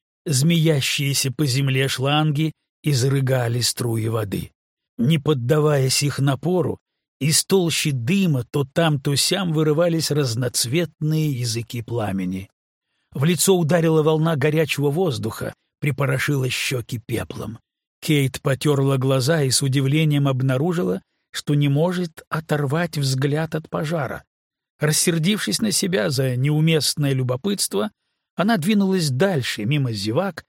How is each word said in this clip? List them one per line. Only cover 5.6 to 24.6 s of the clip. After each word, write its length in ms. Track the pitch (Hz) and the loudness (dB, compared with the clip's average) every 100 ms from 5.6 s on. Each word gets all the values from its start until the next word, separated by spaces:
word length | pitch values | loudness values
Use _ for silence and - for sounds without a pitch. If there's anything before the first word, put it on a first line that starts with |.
| 151 143 131 - | 4 2 2 0
их 160 | 143 131 | -2 0
напору, 600 | 139 135 165 180 123 95 _ _ _ - | 0 0 0 0 0 -4 _ _ _ -4
из 240 | 147 - - | 0 0 2
толщи 460 | 196 170 - 156 | 2 2 0 -2
дыма 520 | 127 113 196 180 131 - | -2 0 2 2 0 -2
то 140 | 147 139 | -4 -2
там, 340 | - 165 139 | 0 2 0
то 160 | 147 135 | -2 0
сям 380 | - 185 180 | 0 -2 -2
вырывались 580 | 156 156 151 175 165 - | 0 2 2 2 0 -2
разноцветные 1200 | 147 131 113 123 - 117 165 160 - 151 156 151 | 0 0 -2 -2 -2 -2 -2 -2 -4 -2 0 0
языки 500 | 123 120 113 113 120 | -2 -4 -6 -6 -10
пламени. 680 | 113 117 101 95 92 95 98 _ _ _ _ _ _ | -6 -4 -2 -4 -4 -6 -10 _ _ _ _ _ _
В 100 | - | -2
лицо 340 | 156 180 - 180 | 0 2 2 2
ударила 460 | 151 175 165 156 | 4 2 4 4
волна 320 | 151 160 165 151 | 4 2 2 2
горячего 540 | 151 156 151 - 143 | 0 2 0 0 0
воздуха, 640 | 151 180 107 - - 110 - _ - | 0 -2 -2 -6 -6 -10 -12 _ -6
припорошила 680 | 147 139 135 135 - 139 127 | -4 -2 -2 0 0 0 -2
щеки 520 | - - 127 - - - | -4 -4 -6 -6 -10 -6
пеплом. 540 | 104 92 110 107 110 _ _ _ - | -6 -6 -10 -10 -12 _ _ _ -8
Кейт 400 | - 147 135 - | 0 2 2 -2
потерла 560 | 143 131 151 139 139 131 | -2 0 0 2 2 2
глаза 460 | 135 135 123 165 | 2 2 2 2
и 60 | 131 | 2
с 120 | - | 0
удивлением 640 | 139 139 135 156 160 143 143 | 0 0 2 2 2 2 2
обнаружила, 760 | 131 135 131 170 170 185 190 _ _ _ | 0 0 0 0 0 -2 -4 _ _ _
что 240 | - - 143 | -10 -2 0
не 140 | 143 | 2
может 540 | 143 175 180 170 - - | 2 0 0 -6 -8 -8
оторвать 720 | 156 - 151 139 156 170 147 | -6 -2 -2 0 -2 -2 -2
взгляд 580 | 139 131 143 147 160 160 | -2 0 0 -2 -2 -6
от 140 | - | -6
пожара. 560 | 175 151 165 117 - - _ _ _ | -6 -4 -4 -4 -8 -16 _ _ _